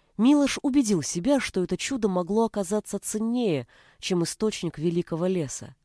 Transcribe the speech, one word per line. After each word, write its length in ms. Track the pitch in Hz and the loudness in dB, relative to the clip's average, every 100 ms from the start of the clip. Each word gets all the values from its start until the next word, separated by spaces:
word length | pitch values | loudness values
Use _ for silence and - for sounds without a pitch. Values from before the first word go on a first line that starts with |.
| _ - | _ 2
Милош 400 | 240 294 277 - | 4 6 4 0
убедил 400 | 285 269 220 185 | 0 2 4 2
себя, 380 | 135 175 180 277 | 0 -2 2 2
что 220 | - 190 | 0 -2
это 140 | 175 185 | -2 -2
чудо 320 | - 269 208 | -4 -2 0
могло 380 | 180 175 208 226 | 0 0 0 0
оказаться 520 | 208 170 214 - 202 | 0 -2 -2 -4 -6
ценнее, 720 | - 214 226 240 226 143 120 - _ _ | -4 -4 -2 0 0 0 -4 -14 _ _
чем 260 | - 180 | -2 0
источник 540 | 165 - 220 - 170 - | 0 0 -2 -2 -6 -2
великого 480 | 165 170 170 160 185 | -2 0 -2 -2 0
леса. 500 | 185 139 - 101 - | -2 -4 -8 -14 -20